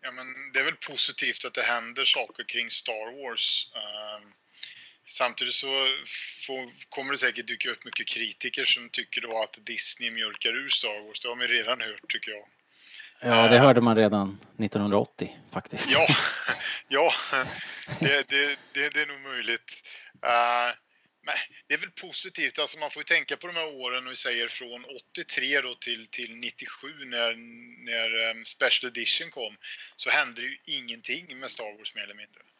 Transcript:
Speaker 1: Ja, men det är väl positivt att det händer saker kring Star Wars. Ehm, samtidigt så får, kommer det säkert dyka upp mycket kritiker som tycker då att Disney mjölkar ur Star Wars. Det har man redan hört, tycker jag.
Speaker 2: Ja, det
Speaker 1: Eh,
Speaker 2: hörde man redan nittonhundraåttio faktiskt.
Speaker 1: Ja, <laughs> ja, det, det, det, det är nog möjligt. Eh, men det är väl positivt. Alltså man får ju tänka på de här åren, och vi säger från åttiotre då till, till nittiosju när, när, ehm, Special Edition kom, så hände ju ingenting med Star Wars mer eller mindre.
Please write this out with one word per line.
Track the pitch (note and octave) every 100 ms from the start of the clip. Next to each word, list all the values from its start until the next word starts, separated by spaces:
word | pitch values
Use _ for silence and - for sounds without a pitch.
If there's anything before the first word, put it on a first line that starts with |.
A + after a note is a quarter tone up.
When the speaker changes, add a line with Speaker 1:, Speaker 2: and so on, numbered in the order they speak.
Speaker 1:
Ja, | C#3
men | B2+ B2+ C3 C#3
det | C3
är |
väl | C#3+ E3 -
positivt | C#3 - - B2+ A#2 B2+
att |
det | -
händer | A2+ A#2+ A2+ B2 B2+
saker | - A#2 -
kring | A#2+ A#2 A#2
Star | - - A2 A2 C3+
Wars. | C3+ A2+ - - - A2+
Ehm, | G#2 G#2+ G#2+ G#2+ G#2 G2+ _ _ - - - _ -
samtidigt | - B2+ A#2 B2 A#2+
så | C#3 C3+ C3 C3+ C#3 - - - -
får, | C3 B2 - -
kommer | - C3+
det | C3+
säkert | B2 A#2+ A2+
dyka | A#2 B2+
upp | A2+ B2
mycket | - A2+
kritiker | A2+ A2+ - B2+ - B2+
som | B2+ A#2+
tycker | - - -
då | A#2 A2
att | G#2+ - G#2+
Disney | A2+ - - A#2+
mjölkar | A2+ A2 G2+ A#2
ur | A#2+ C#3
Star | - A#2 G#2 G#2+
Wars. | G#2+
Det | B2
har | A#2+
man | B2
redan | A#2+ A2 B2+
hört, | A2 G#2 -
tycker | - -
jag. | G#2+ G#2 _ _ _ - - - _
Speaker 2:
Ja, | B2 A#2 A2+
det | A#2+
Speaker 1:
Eh, |
Speaker 2:
hörde | C#3 A#2+
man | A#2 A2
redan | G#2+ G#2 F#2+ G2 - -
nittonhundraåttio | G#2+ G#2+ G2+ G2+ - - F#2 - -
faktiskt. | - - - -
Speaker 1:
Ja, | C#3 D#3+ C#3+ - - -
<laughs> | B2 - - -
ja, | C3+ D#3+ - - C3+ B2+ - - - - -
det, | D#3 C#3+ C3+
det, | C#3 C#3+ C#3+ -
det, | C#3 D3
det | D3
är | D3
nog | C#3
möjligt. | C3+ B2+ A2 A#2 - - - - - _
Eh, | - A#2+ A#2+ A#2+ A#2+ - _ _ _ _ -
men | D3 - - _
det |
är | D3
väl | F#3
positivt. | - F#3+ - F#3+ F3 C#3+ -
Alltså | D3 D3+
man | D3+
får | D3+
ju | D3+ E3+
tänka | C#3 C#3+
på | F3
de | E3+
här | D#3+ C#3
åren, | B2+ B2+ B2+
och |
vi | B2+
säger | C3+ A#2+ A#2
från | - B2 A#2+ B2+
åttiotre | C3 - - E3+ - C3 C#3+
då | B2+ A#2+
till, | - A#2 A2+
till | - A#2+ A#2
nittiosju | A#2+ - A#2+ - C3+ D#3 C3+
när, | A#2+ A#2 A#2 A#2 A#2 A#2+ A#2+ A#2+
när, | A#2 A2+ A2+ A2+
ehm, | A2+ A2+
Special | - C3 - B2+
Edition | A#2+ A2+ - E3
kom, | D3 A2+ G#2 - - - -
så | -
hände | D3+ C3+ A#2
ju | B2 C#4 -
ingenting | D3 A#2+ A2+ G#2 C3+ F3 C3
med | C3
Star | - A2 G#2
Wars | G#2 A2
mer |
eller | G2+
mindre. | G#2 G#2 - _